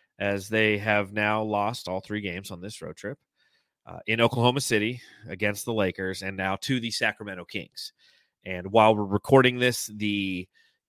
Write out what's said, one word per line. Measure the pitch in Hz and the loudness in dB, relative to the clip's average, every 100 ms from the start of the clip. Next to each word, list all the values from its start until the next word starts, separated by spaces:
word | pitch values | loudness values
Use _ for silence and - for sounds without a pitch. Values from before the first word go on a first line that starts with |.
| _ - | _ -6
as | 101 101 95 | -4 -4 -2
they | 110 107 104 | 2 4 2
have | 107 104 98 | 2 2 0
now | 104 104 107 | 0 0 0
lost | 110 104 101 123 - | 0 0 0 -4 -6
all | 92 | -8
three | - 107 | -6 -6
games | 101 87 101 | -6 -8 -10
on | 92 | -12
this | 95 - | -12 -12
road | 80 78 | -14 -10
trip. | 104 143 _ _ _ _ _ _ - | -12 -12 _ _ _ _ _ _ -18
Uh, | 87 98 | -10 -4
in | 113 | 2
Oklahoma | 117 127 120 135 | 2 4 2 2
City | - 110 107 123 - - 110 | 2 2 0 -4 -14 -20 -14
against | 95 104 101 | -6 -4 -4
the | - | -4
Lakers, | 110 95 92 95 95 | 0 0 -2 -6 -6
and | 95 95 | -8 -4
now | 95 98 | -4 -2
to | - 127 | -4 -4
the | 113 | -4
Sacramento | - 113 - 104 92 | -2 -2 -4 -10 -12
Kings. | 87 104 - - - - _ _ _ _ | -10 -10 -12 -14 -16 -18 _ _ _ _
And | 95 90 95 | -10 -8 2
while | 110 110 107 | 6 8 6
we're | |
recording | 101 101 - 135 127 123 | 2 -2 6 6 6 4
this, | 123 117 - | 0 0 -6
the | 107 104 101 95 90 90 _ _ _ | -4 -2 0 -2 -6 -8 _ _ _